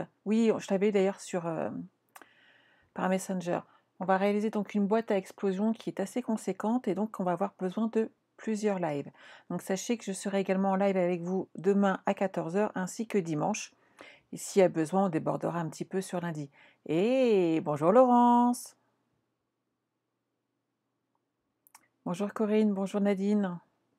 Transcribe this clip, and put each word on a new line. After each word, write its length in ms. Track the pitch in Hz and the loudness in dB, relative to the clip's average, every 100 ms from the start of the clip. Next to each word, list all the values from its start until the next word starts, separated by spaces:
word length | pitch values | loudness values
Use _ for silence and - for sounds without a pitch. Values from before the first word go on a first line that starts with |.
| 170 _ | -8 _
Oui, 260 | 196 220 226 190 | 0 2 4 2
je 80 | - | 0
t'avais 220 | 196 208 | 0 2
eu 40 | |
d'ailleurs 280 | 202 190 196 | 2 2 -2
sur, 260 | - 185 170 | -8 -6 -4
euh, 220 | 160 - - 180 _ _ - - _ _ _ _ _ _ | -4 -6 -8 -12 _ _ -20 -20 _ _ _ _ _ _
par 160 | - 185 | -4 -2
Messenger. 500 | 190 190 185 170 170 - _ _ - | 0 -2 -6 -4 -4 -6 _ _ -6
On 60 | 185 | 0
va 100 | 190 | 2
réaliser 320 | 202 208 214 | 2 0 0
donc 240 | 214 196 | -2 -2
une 140 | 208 196 | 0 0
boîte 240 | 226 220 | 0 0
à 80 | 196 | -2
explosion 560 | - - 196 185 220 | -4 -4 -2 0 -2
qui 160 | 226 - | -2 -6
est 100 | - | -6
assez 220 | 190 247 | -6 -6
conséquente, 640 | - 220 - 185 214 247 226 | -4 -4 -4 -4 -2 -2 -2
et 60 | |
donc 260 | 180 214 - | -2 -4 -4
on 40 | |
va 80 | 180 | -2
avoir 200 | 170 196 - | -2 -4 -4
besoin 300 | 185 196 226 | -6 -4 -2
de 220 | 226 220 _ _ - | -2 -4 _ _ -12
plusieurs 400 | - 214 214 190 | -6 -2 -2 -2
lives. 320 | 165 143 143 - - - - | -2 -4 -8 -14 -20 -18 -8
Donc 100 | 180 | -6
sachez 380 | - 190 - 226 | -4 -4 -4 -6
que 60 | |
je 80 | - | -6
serai 280 | 185 208 196 | -8 -4 -2
également 300 | 196 190 196 | 0 0 0
en 60 | 190 | 2
live 200 | 202 190 | 2 2
avec 240 | 175 180 | 0 -2
vous 300 | 170 190 - - | -2 -4 -6 -2
demain 440 | 175 202 196 185 - | 2 4 4 2 -2
à 80 | |
quatorze 420 | 202 190 180 160 190 | -2 -2 -2 -4 -2
heures, 160 | 214 | -2
ainsi 320 | 185 185 - 226 | -2 -6 -6 -4
que 120 | 208 | -2
dimanche. 560 | 165 151 160 214 - _ _ - - - _ | -2 -2 -2 -4 -8 _ _ -20 -20 -20 _
Et 60 | - | -14
s'il 220 | - 202 | -2 4
y 40 | |
a 60 | 180 | 4
besoin, 340 | 165 156 190 | 4 0 0
on 40 | 196 | 2
débordera 500 | 156 147 - 165 165 | 0 -2 -4 -4 -4
un 80 | 160 | -6
petit 160 | - | -8
peu 160 | 175 190 | -6 -6
sur 180 | 185 180 | -4 -6
lundi. 300 | 175 151 143 _ - _ - | -6 -8 -10 _ -20 _ -4
Et 760 | 160 214 262 247 202 170 160 | 0 2 2 4 4 4 2
bonjour 320 | 151 147 160 | 0 0 4
Laurence. 840 | 233 254 240 240 240 240 247 - - _ _ _ _ _ _ _ _ _ _ _ _ _ _ _ _ _ _ _ _ _ _ _ _ _ _ _ _ _ - _ _ - | 6 8 8 8 8 4 0 -6 -20 _ _ _ _ _ _ _ _ _ _ _ _ _ _ _ _ _ _ _ _ _ _ _ _ _ _ _ _ _ -20 _ _ -8
Bonjour 260 | 175 202 | -4 -4
Corinne, 400 | - 214 214 214 | -2 2 4 2
bonjour 300 | 196 190 208 | 2 -2 0
Nadine. 580 | 202 196 202 208 190 175 _ _ _ | 0 0 0 0 -2 -6 _ _ _